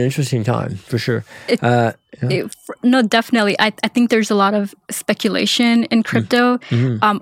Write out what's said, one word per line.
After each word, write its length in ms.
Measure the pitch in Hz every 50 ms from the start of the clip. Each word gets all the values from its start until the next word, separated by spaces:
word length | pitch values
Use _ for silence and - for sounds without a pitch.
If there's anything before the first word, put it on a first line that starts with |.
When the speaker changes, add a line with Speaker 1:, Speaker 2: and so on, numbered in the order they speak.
| 123
Speaker 1:
interesting 400 | 131 135 - 139 123 - 120 107
time, 320 | 127 117 113 98 - -
for 200 | 95 - - - 113
sure. 260 | - - 120 113 113 - - - - -
Speaker 2:
It, 120 | 233 - -
Speaker 1:
Uh, 300 | 120 120 120 117 113 - - _ _ - - -
yeah. 60 | 123 - - -
Speaker 2:
it, 100 | - - - -
fr-, 100 | - - - -
no, 180 | 247 247 262 240
definitely. 560 | 202 - 226 226 - - 233 214 202 190 -
I, 140 | 208 214 208 - -
I 60 | 214
think 220 | - 247 240 226
there's 200 | 240 220 214 -
a 60 | 220
lot 180 | 202 196 196 208
of 180 | 214 202 196 - _ _ _
speculation 960 | - - - - 214 - - 220 185 - 190 208 - - 240 233 233 233 226
in 180 | - - 226 220
Speaker 1:
Mm. 20 |
Speaker 2:
crypto. 540 | - - - 110 - - 240 240 247 247 247
Speaker 1:
Mm-hmm. 440 | - - - 117 123 131 120 107 220
Speaker 2:
Um, 180 | 214 208 202